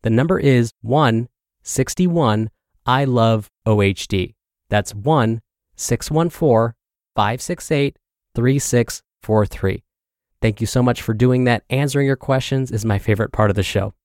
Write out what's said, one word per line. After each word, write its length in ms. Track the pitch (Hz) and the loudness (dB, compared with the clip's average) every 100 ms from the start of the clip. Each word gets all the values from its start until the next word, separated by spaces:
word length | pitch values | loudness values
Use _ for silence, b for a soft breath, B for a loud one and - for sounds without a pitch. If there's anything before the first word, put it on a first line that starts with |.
The 80 | 117 | 2
number 300 | 113 156 185 | 0 2 2
is 340 | 143 127 117 _ | 4 4 2 _
one 480 | 110 139 143 113 123 _ _ _ | -2 2 2 2 -4 _ _ _
sixty-one 840 | - - 131 - 180 170 131 107 113 _ _ _ - | -8 -4 -4 0 0 2 2 0 -2 _ _ _ -2
I 180 | 127 | 0
love 460 | 139 120 113 113 101 _ - | 2 2 2 2 -4 _ -2
O 160 | 107 | 2
H 260 | 98 95 - | 2 0 -4
D. 260 | 98 90 _ _ _ _ | -4 -4 _ _ _ _
That's 240 | 104 101 | -4 -2
one 480 | 104 110 156 113 113 _ _ _ _ | -6 0 2 2 -2 _ _ _ _
six 340 | - 120 - | -4 -4 -2
one 200 | 151 170 | -2 -2
four 440 | - 156 113 117 - _ _ _ | -2 2 2 2 -4 _ _ _
five 280 | - 104 127 | -4 -2 -4
six 280 | - 180 - | -8 -10 -4
eight 280 | 151 139 - _ _ _ | -2 -2 -4 _ _ _
three 240 | - 123 139 | -2 0 0
six 440 | - 120 117 - _ _ | 0 0 0 -6 _ _
four 220 | - 107 | -2 0
three. 400 | 104 - 95 - _ _ _ _ _ _ | 0 -2 -4 -4 _ _ _ _ _ _
Thank 220 | 110 104 | -2 -2
you 40 | 110 | -2
so 160 | 131 | 2
much 200 | 123 120 | 2 0
for 100 | - | -2
doing 320 | 110 127 127 | 0 2 4
that. 200 | 123 117 _ | 2 0 _
Answering 380 | 135 143 139 139 | -2 0 0 0
your 100 | 135 | -2
questions 540 | - 131 - 135 131 | -2 -2 0 -4 -2
is 160 | 113 113 | -4 0
my 120 | 101 | 0
favorite 340 | - 104 107 | 0 -2 -2
part 180 | - 107 | 0 0
of 60 | 101 | 2
the 60 | |
show. 300 | 92 101 98 - | 0 -2 -4 -10